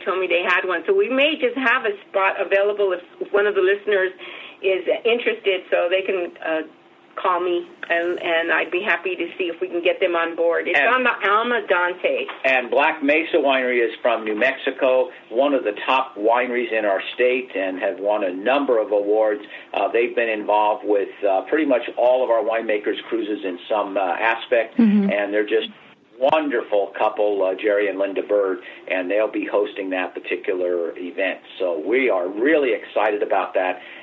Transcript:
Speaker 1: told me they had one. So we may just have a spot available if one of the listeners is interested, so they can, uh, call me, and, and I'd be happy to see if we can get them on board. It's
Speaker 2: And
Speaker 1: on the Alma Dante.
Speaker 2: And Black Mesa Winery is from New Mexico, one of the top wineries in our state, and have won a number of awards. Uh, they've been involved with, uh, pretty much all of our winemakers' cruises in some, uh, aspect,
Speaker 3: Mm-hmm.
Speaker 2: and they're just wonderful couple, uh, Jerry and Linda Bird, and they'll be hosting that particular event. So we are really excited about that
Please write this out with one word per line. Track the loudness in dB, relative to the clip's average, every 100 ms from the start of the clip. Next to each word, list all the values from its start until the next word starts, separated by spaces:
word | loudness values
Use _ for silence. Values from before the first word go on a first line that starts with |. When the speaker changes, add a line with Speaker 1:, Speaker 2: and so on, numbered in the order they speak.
Speaker 1:
told | -2 -2
me | 0
they | 0
had | 2 0 0
one. | -4 0
So |
we | 2 2
may | 2 2 2
just | -2 0
have | 0 2 0
a | -6 -4
spot | 0 0 0
available | 0 2 2 2 0
if | -2 -8 -12 -2
one | 2 2
of |
the | 2
listeners | 2 0 0 0 0 -4 -16 -16 -18 -4
is | -2 0 0 0
interested, | 2 0 0 -2 0 -2 0
so | 0 2
they | 0
can, | 0 -4 -4 -8
uh, | -4 -4 -4 -14 -20 _ _ -6
call | -2 0
me, | 0 -2 -4 -14 -2
and, | -2 0 -4
and | -2 0 0
I'd | 0 0
be | -4
happy | -2 -2 -2 -6
to | -8 -6
see | -6
if | -4
we | -4
can | -2
get | 0 0
them | 0
on | 0 -2 0
board. | 0 0 0
It's | 2
Speaker 2:
And | 2
Speaker 1:
on | 2
the | 0 0 0
Alma | 2 2 -2 0
Dante. | 0 0 -2 -2 -2 -4 -4
Speaker 2:
And | 0 2 2
Black | 2 2 2
Mesa | 2 2 2 2
Winery | 2 2 2 2
is | 0 0
from | 0 0
New | -2 0
Mexico, | 0 0 -6 0 2 4 2 -4 -6
one | 0 2
of | 2
the | 0 -4
top | 0 0 0
wineries | -2 2 2 2 -2 -2
in | 0
our | 0 0 -2 0
state, | 2 2 -2 -4
and | -4 -2
have | -4 -2
won | 0 0
a | 0
number | -2 0 2 2 2
of | 2
awards. | 0 2 2 2 0 -8 -18 -8
Uh, | -2 0
they've | 2 0
been | 0 -2
involved | -2 2 2 4 0 2
with, | 0 0 -2 0
uh, | 0 2
pretty | 0 2
much | 2 0 0
all | 4 4
of | 4
our | 2
winemakers' | 2 -2 0 -2 -2 -4 -4
cruises | -4 -2 -4
in | -6 -8 -2
some, | -2 0 -2
uh, |
aspect, | -2 0 0 0 0 0 0 4
Speaker 3:
Mm-hmm. | 4 6 2
Speaker 2:
and | 0 0
they're | 0
just | 0 0 -2 -12 -20 -20 _ -2
wonderful | 2 2 2 -2 0 0 -2 0
couple, | -2 2 0 2
uh, | 0
Jerry | 0 0 2 0
and | 0
Linda | -2 -4
Bird, | 0 0 2 -2 -8 -18 -6
and | -4 -2
they'll | 0 0
be | -2 -2
hosting | 0 -2 -4 -6
that | -4 -4
particular | -8 -8 -6 -4 -2 -2 -2 -4 -8
event. | -10 -4 -4 -4 -12 -6
So | -4 -4
we | 0 0 2
are | 0 -2
really | 0 2 2 2
excited | -2 -2 0 0 0
about | 0 0 0
that | -2 -2 -4 -10 -20